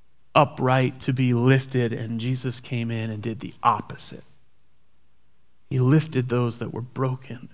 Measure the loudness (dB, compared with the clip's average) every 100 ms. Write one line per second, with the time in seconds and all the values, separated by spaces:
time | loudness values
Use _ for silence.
0 | -20 -20 0 4 4 2 2 4 2 0
1 | -2 2 2 4 6 4 2 0 0 -2
2 | -6 -4 -4 -4 -4 -6 -6 -4 -2 -4
3 | -4 -4 -6 -6 -10 0 0 0 -4 -10
4 | -10 -10 -18 -20 -20 -20 -20 -20 -20 -20
5 | -20 -20 -20 -20 -20 -20 -4 2 4 4
6 | 4 -4 0 0 0 -4 -8 -8 -10 -4
7 | -4 -4 -10 -14 -16